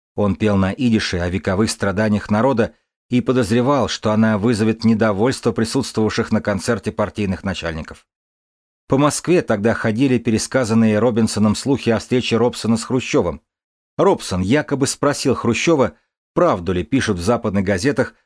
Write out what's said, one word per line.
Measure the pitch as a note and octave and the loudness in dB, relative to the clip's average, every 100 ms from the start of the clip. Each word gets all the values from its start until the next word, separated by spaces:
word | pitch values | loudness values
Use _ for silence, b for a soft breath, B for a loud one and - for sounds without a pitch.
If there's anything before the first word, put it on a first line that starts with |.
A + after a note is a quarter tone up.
| _ - | _ -2
Он | G2+ F2+ | -2 0
пел | G#2+ G2 | 2 2
на | F#2+ | 0
идише | G2 B2 A2 - F2+ | 0 2 2 0 -4
о | F2 | -2
вековых | F#2+ - F#2+ A2+ | -2 -2 0 0
страданиях | - G2 F#2 A2 G#2 - | -2 -2 0 0 0 0
народа | G#2+ B2+ A#2 A2 b b _ - | 0 2 2 -2 b b _ -4
и | B2 | -2
подозревал, | A#2 B2+ G2 A2+ B2 C#3 G2+ | 0 0 2 0 2 0 0
что | - A2 | -2 -2
она | G#2+ A2 G#2+ | 2 2 2
вызовет | A2+ G#2+ A2 A2 | 0 2 0 0
недовольство | A2+ A2 A2 G2 B2 - A#2+ | 0 2 2 2 0 0 -2
присутствовавших | A2+ A2 C#3 A2+ - G#2+ - G#2+ | -2 -2 -2 -4 -2 -2 -2 -2
на | G#2+ | -2
концерте | - G2 - A2 A2 | -2 -2 -2 -4 -4
партийных | - G2+ - G2+ F#2+ | -4 -4 -4 -4 -4
начальников. | F#2+ F2+ E2+ D#2 - - _ _ _ _ _ _ _ _ - | -6 -6 -6 -8 -10 -16 _ _ _ _ _ _ _ _ -2
По | C3+ | 2
Москве | D3 - - F3 | 2 0 0 0
тогда | - G#2 A2+ G#2 | 2 0 0 0
ходили | A#2 G#2+ C#3 B2 | 0 0 2 2
пересказанные | A#2+ G#2+ - C3 A2+ A2+ A2 G#2+ | 0 -2 0 -2 2 4 4 4
Робинсоном | A#2+ A2+ A2 G#2 G#2+ G2+ | 2 2 0 2 0 0
слухи | B2+ C#3 A#2 | -2 -2 0
о | A2 | -2
встрече | - B2 - A2+ | 0 -2 0 0
Робсона | A#2+ - A2 A2+ | 0 -2 -2 -2
с | - | -2
Хрущевым. | B2 - D3 F2 C#2+ _ _ _ _ _ - | -4 0 0 0 -4 _ _ _ _ _ 0
Робсон | F3+ E3+ - F#2 | 2 2 -2 -2
якобы | F#2 D3 D3 C3 C3+ | 2 0 0 -2 -2
спросил | - C#3+ C#3 C#3 A2+ | 0 -2 0 0 0
Хрущева, | A#2+ A2+ E3+ D3+ G#2+ - b _ _ | 0 0 2 2 2 -4 b _ _
правду | - E3+ G#2+ F2 | 0 0 0 -2
ли | F2+ | -4
пишут | E2+ C3+ A2+ F2+ | 0 0 0 -2
в | |
западных | F2 A#2+ A2 F#2+ G2 | 0 0 0 -2 0
газетах | F#2+ B2+ C#3 A#2+ - | 0 0 0 -4 -6